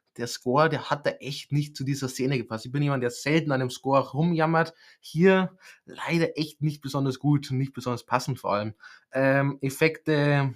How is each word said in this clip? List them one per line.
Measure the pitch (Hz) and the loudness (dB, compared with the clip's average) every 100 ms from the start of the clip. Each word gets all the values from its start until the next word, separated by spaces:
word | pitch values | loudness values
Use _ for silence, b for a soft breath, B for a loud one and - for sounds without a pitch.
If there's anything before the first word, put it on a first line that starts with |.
| _ - | _ -10
Der | 120 | -8
Score, | - 123 131 160 | -6 0 4 4
der | 143 - | 2 -4
hat | 147 143 | -2 -2
da | |
echt | - 127 143 - | -4 -8 -10 -4
nicht | 147 147 - | -2 -2 -4
zu | |
dieser | 135 139 131 | -4 -4 -4
Szene | - 127 135 | -2 -2 -2
gepasst. | 110 113 123 | -4 -8 -6
Ich | |
bin | 139 | -2
jemand, | 143 139 | 0 0
der | 123 | -2
selten | - 143 160 147 | -4 0 0 2
an | 131 | 0
dem | 127 | -2
Score | - 131 135 131 | -4 2 2 2
rumjammert. | 139 170 160 156 165 165 b b b | 0 0 2 2 2 0 b b b
Hier | - 151 185 190 185 - B B | -6 4 6 6 2 -6 B B
leider | - - - 165 156 - | -20 -10 -2 0 0 -2
echt | 151 - | -6 -2
nicht | 151 147 | -4 -4
besonders | 135 139 139 127 | -4 -2 -2 0
gut | 147 147 143 | 2 2 0
und | 131 | -2
nicht | 135 | -4
besonders | 131 123 117 | -4 -6 -6
passend | - 123 135 127 | -2 -2 -2 -6
vor | 95 | -2
allem. | 101 107 - B B B | -2 -4 -8 B B B
Ähm, | 131 135 139 139 139 | 0 2 4 2 -2
Effekte | 135 135 160 160 - 151 147 143 139 | -4 0 0 0 -2 2 4 2 0